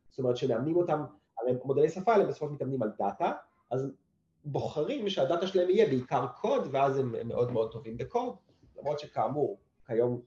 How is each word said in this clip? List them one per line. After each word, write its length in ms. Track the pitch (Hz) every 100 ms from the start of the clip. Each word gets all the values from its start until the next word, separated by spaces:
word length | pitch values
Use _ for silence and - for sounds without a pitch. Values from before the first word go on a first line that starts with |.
| _
זאת 80 | -
אומרת 180 | 123 120
שמאמנים 400 | 131 117 147 170
אותם, 280 | 175 151 139 - _ -
הרי 140 | 123 127
מודלי 240 | 135 139 160
שפה 240 | 190 214
האלה 120 | 214
בסופו 220 | - - 147
של 20 |
דבר 60 |
מתאמנים 280 | 143 135 135
על 80 | 107 -
דאטה, 340 | 101 - 175 294 - _ _
אז 220 | 127 135 - _ _ _ _
בוחרים 640 | 147 135 110 147 170 285 202
שהדאטה 380 | 180 135 175 190
שלהם 240 | 185 180
יהיה 160 | 202 180
בעיקר 400 | 131 - 135 131 -
קוד, 280 | 214 269 170
ואז 280 | 135 139 135
הם, 160 | 123
הם 140 | 113 117
מאוד 240 | - 123
מאוד 200 | 117 113
טובים 240 | 113 113 120
בקוד, 380 | 127 240 262 - _ _ _ -
למרות 200 | 139 147
שכאמור, 600 | - - 113 147 117 - _ _ -
כיום 340 | 113 123 120